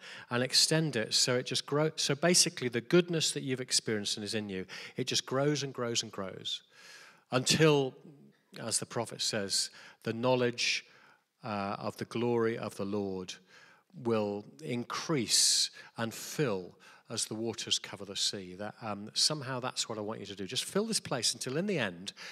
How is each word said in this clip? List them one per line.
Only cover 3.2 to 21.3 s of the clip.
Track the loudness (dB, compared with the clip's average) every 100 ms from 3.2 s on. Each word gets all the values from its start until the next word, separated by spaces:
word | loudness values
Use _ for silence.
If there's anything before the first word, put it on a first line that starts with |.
| 0
that | 0
you've | -2 -4
experienced | 0 0 2 -2 -2 -4
and |
is | -4 -4
in | -4
you, | -6 -6 -10 -10 -6
it | -2
just | -2 0
grows | 2 2 2
and | -2
grows | -4 -2 -2
and | -4
grows | -6 -8 -6 -6 -6 -8 -20 -20 -20 -20 -20 _
until, | 0 4 6 8 8 4 -4 -16 -20 -20 _ _ -10
as | -4 -4
the | -2
prophet | -4 -4 -4
says, | -2 -2 0 0 -2 -6 -20 -8
the | -6
knowledge, | 0 2 4 4 2 0 0 -4 -16 -20 _ _ _
uh, | -6 -4 -2 -4
of | -6 -6
the | -6
glory | -2 0 2 2 0
of | -4 -4
the | -2
Lord | -2 -2 -4 -6 -12 -18 -20 -20 -20 _ -6
will | 0 2 2 -2 -8 -12
increase | -6 -4 -4 -6 0 0 4 4 6 4 0 -4 -14 -6
and | -6
fill | -6 -8 -2 0 0 -4 -14 -20 -20 -8
as | -6 -4
the | -2
waters | -4 -4 -2 -2
cover | -2 -10 -8
the | -2
sea. | -2 -2 -8 -8
That, | -10 -8
um, | -8 -6 -4
somehow | 2 2 2 -4 -4
that's | -4 -4 -4
what | -4
I |
want | -6 -6
you | -10
to | -8
do. | -6
Just | -4
fill | -2 -2 0
this | -2
place | -2 0 0